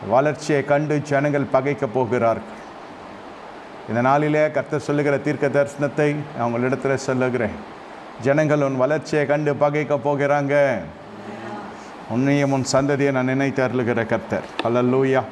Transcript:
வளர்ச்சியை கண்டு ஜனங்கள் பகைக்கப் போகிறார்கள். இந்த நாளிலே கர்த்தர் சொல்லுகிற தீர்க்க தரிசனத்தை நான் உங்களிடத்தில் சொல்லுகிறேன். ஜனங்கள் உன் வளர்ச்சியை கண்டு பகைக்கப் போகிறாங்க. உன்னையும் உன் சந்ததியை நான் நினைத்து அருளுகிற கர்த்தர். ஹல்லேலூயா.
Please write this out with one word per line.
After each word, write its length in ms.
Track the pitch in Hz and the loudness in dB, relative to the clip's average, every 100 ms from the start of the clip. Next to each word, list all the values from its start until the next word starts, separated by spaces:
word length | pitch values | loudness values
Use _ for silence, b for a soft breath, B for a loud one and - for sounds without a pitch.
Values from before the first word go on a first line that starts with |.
| 98 | 2
வளர்ச்சியை 560 | 117 147 143 - 147 | 2 2 0 0 0
கண்டு 360 | 135 147 151 151 | 2 2 2 -2
ஜனங்கள் 460 | - 139 147 143 139 | 0 0 2 0 2
பகைக்கப் 420 | 135 131 143 131 | 2 2 -2 -2
போகிறார்கள். 640 | 117 120 120 117 110 - - - - - - - - - - - - - - - | 0 0 2 2 0 -4 -16 -16 -16 -18 -18 -18 -18 -18 -18 -16 -18 -16 -16 -4
இந்த 120 | 110 | 0
நாளிலே 500 | 127 143 151 151 151 | 4 4 4 2 2
கர்த்தர் 300 | 147 - 151 | 0 -2 -4
சொல்லுகிற 380 | - 147 147 139 | -2 0 2 2
தீர்க்க 280 | 143 135 143 | 0 0 2
தரிசனத்தை 680 | 143 139 - 147 147 147 147 147 - | 2 0 0 -4 2 0 0 -6 -4
நான் 80 | 120 | -2
உங்களிடத்தில் 500 | 117 123 135 135 135 | 0 0 0 0 -2
சொல்லுகிறேன். 800 | - 127 127 123 110 - - - - - - - | 0 0 0 0 -2 -4 -14 -16 -18 -18 -18 -4
ஜனங்கள் 400 | 120 143 156 147 | 2 2 4 2
உன் 140 | 139 135 | 2 2
வளர்ச்சியை 500 | 127 156 151 151 139 | 2 0 0 0 2
கண்டு 280 | 147 151 | 2 2
பகைக்கப் 540 | 131 147 147 139 147 143 | 2 2 2 0 0 0
போகிறாங்க. 680 | 143 143 143 139 143 139 113 80 - - - - - - - - - - - - | 0 2 2 2 4 4 2 -6 -14 -16 -16 -14 -12 -12 -12 -12 -14 -16 -16 -6
உன்னையும் 440 | 117 135 143 139 | 0 2 2 2
உன் 120 | 139 123 | 0 2
சந்ததியை 380 | 131 139 143 139 | 2 2 2 2
நான் 140 | 131 | 2
நினைத்து 440 | 127 131 139 131 127 | 0 2 0 2 0
அருளுகிற 380 | 123 120 117 110 | 2 0 0 0
கர்த்தர். 360 | 113 - 107 - - | -2 -2 -4 -4 -4
ஹல்லேலூயா. 600 | 117 120 123 131 135 131 120 | 0 2 4 4 4 2 0